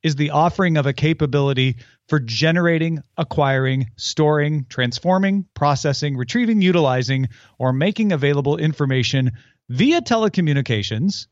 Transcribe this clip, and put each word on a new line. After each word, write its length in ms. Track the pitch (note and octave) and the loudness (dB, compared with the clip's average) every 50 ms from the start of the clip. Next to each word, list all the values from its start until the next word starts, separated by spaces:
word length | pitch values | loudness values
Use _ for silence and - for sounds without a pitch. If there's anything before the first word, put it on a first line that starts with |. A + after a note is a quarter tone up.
is 140 | - D#3+ D3 | 0 -2 0
the 140 | C3+ D3 D3 | 0 -2 2
offering 480 | D3 D3 D#3+ F3 - - F#3+ F3 D#3+ | 4 4 4 4 4 2 2 2 4
of 80 | D3+ C3 | 2 2
a 80 | C#3+ C3 | 0 0
capability 800 | - D3 D#3 D#3+ - D#3 C#3+ B2 C#3+ C#3 C#3 C#3 B2+ C3 C3 B2 - - _ _ _ _ | 2 2 0 2 2 0 0 2 2 2 2 2 2 2 0 0 -2 -10 _ _ _ _
for 140 | _ - D3+ | _ 0 0
generating, 760 | B2 A2+ A#2 G#2 D#3 D#3+ E3 F3 F3 E3+ E3 D#3+ E3 E3 E3 D3+ - _ _ | 0 -2 -2 0 2 2 2 2 2 2 2 2 0 -2 -4 -6 -8 _ _
acquiring, 720 | - D#3+ - - D#3+ C#3+ C3+ C3+ C3 C3 C3 C3 C3 C3 - - | -6 -6 -4 0 0 0 2 2 0 0 0 0 -2 -2 -4 -8
storing, 680 | - - - - - D#3 D3+ D3+ D3+ D3 D3 D#3 D3+ C3 _ | -10 -10 -6 -2 0 2 2 2 2 0 -2 -2 -4 -6 _
transforming, 760 | - - B2 A#2+ A#2+ - - F3 F#3 F#3+ F#3+ G3 G3 G3 F#3 _ _ | -4 -2 -2 -2 -2 -2 0 0 2 2 2 0 0 -2 -4 _ _
processing, 640 | - D3 D3 C#3+ C3 - D#3 B2+ - D3 D3 C#3 | -2 0 0 0 0 0 -2 -2 -2 -4 -4 -4
retrieving, 460 | B2 B2 B2 - A#3+ B3 A3+ A3+ G#3 | -4 -6 -4 -2 -2 0 2 2 2
utilizing, 680 | F#3 F#3 F3 F3 D#3 C3+ B2+ B2+ B2 A2 C3+ C3 C3 A#2 - - - _ _ _ | 2 2 2 2 2 2 0 0 -2 -2 -2 -2 -2 -4 -6 -14 -20 _ _ _
or 140 | B2+ B2+ B2+ | -4 -2 0
making 400 | C3 D#3 G3+ G3+ - A3 G#3 F3+ | 0 -2 -2 0 -2 -2 0 0
available 420 | C#3+ C3+ C#3+ C#3+ C#3+ C#3 C#3+ D3+ | 0 0 0 0 0 0 -2 -2
information 760 | D3 C#3 D#3 D3+ - D3 C3+ C3+ B2+ A#2+ - - C3+ B2+ B2+ A2 - _ _ _ _ _ | 0 -2 -4 -2 -2 -2 -2 0 0 0 0 0 0 0 -2 -4 -6 _ _ _ _ _
via 340 | - B2 B2+ G3+ C#4 E4 E4+ | -10 -2 0 2 2 2 0
telecommunications. 1300 | - - A#3+ A3+ A3 G#3 - F#3 F3 D3+ C#3+ C#3 B2+ - A#2 G#2 G2 - A2+ A2 D3 G3+ G3 - - _ | 0 -2 -2 0 0 0 0 0 0 0 0 -2 -2 -2 -2 -2 -2 -4 -4 -2 -2 -2 -4 -6 -12 _